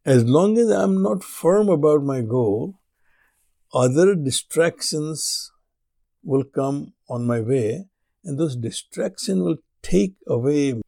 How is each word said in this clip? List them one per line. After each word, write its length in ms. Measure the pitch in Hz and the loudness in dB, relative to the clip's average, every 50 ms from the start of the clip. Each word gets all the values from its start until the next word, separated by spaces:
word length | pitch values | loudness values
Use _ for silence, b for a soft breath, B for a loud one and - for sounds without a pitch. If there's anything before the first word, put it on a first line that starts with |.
| - | 0
As 220 | 147 135 123 113 | 2 4 4 4
long 320 | 117 135 156 190 208 220 | 4 4 4 4 4 4
as 120 | 233 233 220 | 2 2 2
I'm 320 | 202 196 190 196 190 190 | 2 2 2 2 2 2
not 220 | 190 208 214 185 - | 0 0 -2 -4 -6
firm 460 | - - - - 165 190 208 214 202 | -10 -10 -2 2 2 4 4 4 2
about 340 | 180 147 147 151 151 151 139 | 2 4 4 4 4 4 2
my 160 | 139 135 127 | 0 -2 -4
goal, 640 | 117 107 120 127 120 104 98 110 147 190 190 _ _ _ _ _ _ _ _ _ _ _ _ _ _ _ _ _ _ _ - | -2 -2 0 0 0 0 0 -2 -4 -6 -10 _ _ _ _ _ _ _ _ _ _ _ _ _ _ _ _ _ _ _ 0
other 400 | 127 127 127 127 156 180 202 202 | 0 2 2 4 4 4 4 4
distractions 1400 | 165 143 131 - - - - - 156 165 170 170 - - - - 151 151 156 160 143 - - - - - - _ _ _ _ _ _ _ _ _ _ _ _ _ _ | 2 -2 -4 -4 -6 -6 -4 0 0 0 0 0 -4 -6 -6 -6 -6 -6 -8 -8 -8 -8 -8 -8 -8 -10 -14 _ _ _ _ _ _ _ _ _ _ _ _ _ _
will 220 | - 185 131 135 131 | -6 -2 -2 -2 -2
come 480 | - - 143 135 135 143 143 - - - _ _ | -2 -4 -4 -4 -2 -4 -6 -8 -12 -18 _ _
on 180 | - 127 120 120 | -10 -8 -4 -2
my 140 | 120 120 117 | -2 0 0
way, 460 | 107 113 135 135 110 104 120 170 190 - _ _ _ _ _ _ - | 0 0 0 0 0 -2 -4 -6 -10 -14 _ _ _ _ _ _ -12
and 120 | 175 139 | -8 -4
those 200 | 135 170 151 127 | -4 -4 -4 -4
distractions 840 | 123 113 113 - - - _ - - - 202 - - - - 190 185 | -4 -6 -8 -8 -10 -14 _ -8 -6 -6 -6 -6 -8 -6 -4 -2 -2
will 160 | 180 175 160 - _ _ _ _ | 0 -2 -4 -6 _ _ _ _
take 340 | - - 180 190 202 190 - _ - | -4 0 2 2 2 0 -4 _ -6
away 540 | - 131 120 120 139 151 147 143 139 123 110 - | -4 -2 -2 0 0 0 0 0 0 -2 -4 -8